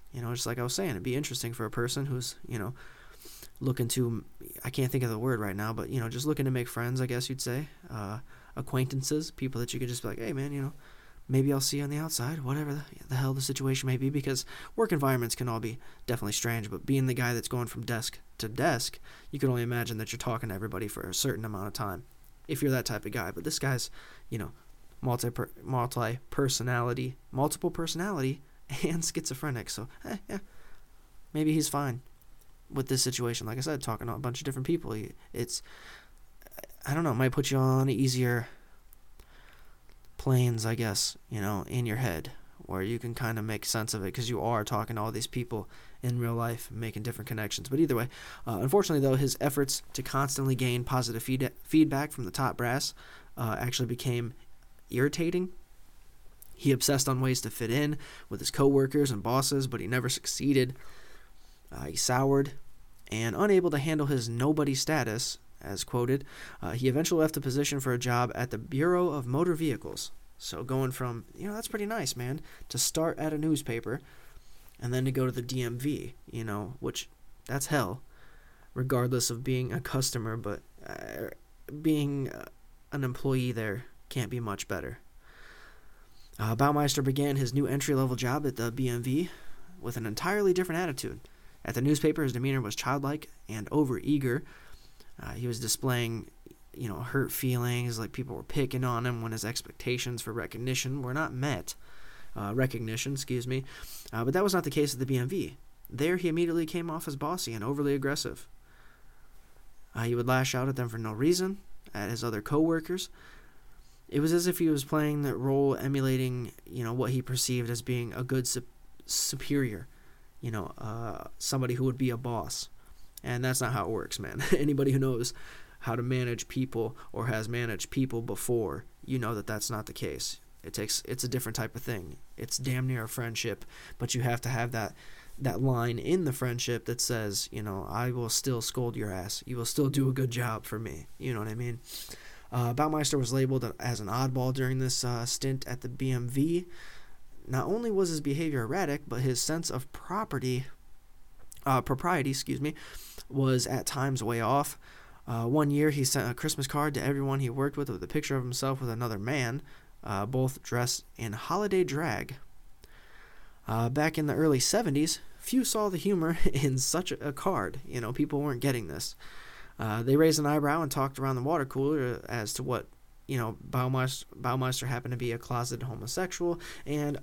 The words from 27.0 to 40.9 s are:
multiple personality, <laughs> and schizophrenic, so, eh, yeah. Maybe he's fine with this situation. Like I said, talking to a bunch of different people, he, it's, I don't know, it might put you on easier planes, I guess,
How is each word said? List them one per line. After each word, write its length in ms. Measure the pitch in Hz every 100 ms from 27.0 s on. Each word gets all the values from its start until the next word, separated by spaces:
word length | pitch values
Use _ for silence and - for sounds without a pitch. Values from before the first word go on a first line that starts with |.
| 127 - -
multiple 400 | 131 147 - 175
personality, 720 | 170 165 160 196 175 131 - - -
<laughs> 200 | - 135
and 220 | 190 165
schizophrenic, 640 | - - - 131 151 120 -
so, 180 | - 120 -
eh, 120 | - 202 -
yeah. 100 | 196 - - - - - - - - -
Maybe 200 | 151 156
he's 160 | 156 147
fine 320 | 143 139 123 - - - - - - -
with 200 | 135 127
this 140 | 131
situation. 440 | 135 127 120 117 110
Like 120 | 120
I 40 |
said, 180 | 135 143
talking 280 | - 107 120
to 60 |
a 40 | 113
bunch 220 | 127 123
of 40 |
different 220 | 139 127 135
people, 260 | 170 -
he, 200 | 107 107 - -
it's, 300 | - 120 - - - - - - - - - - - - - -
I 80 |
don't 100 | 147
know, 80 | 165
it 40 | 117
might 160 | 131
put 180 | 131 131
you 80 | 135
on 320 | 131 131 135
easier 580 | 113 131 127 123 120 113 - - - - - - - - - - - - - - - - -
planes, 480 | 135 127 123 113 110
I 80 |
guess, 420 | 113 113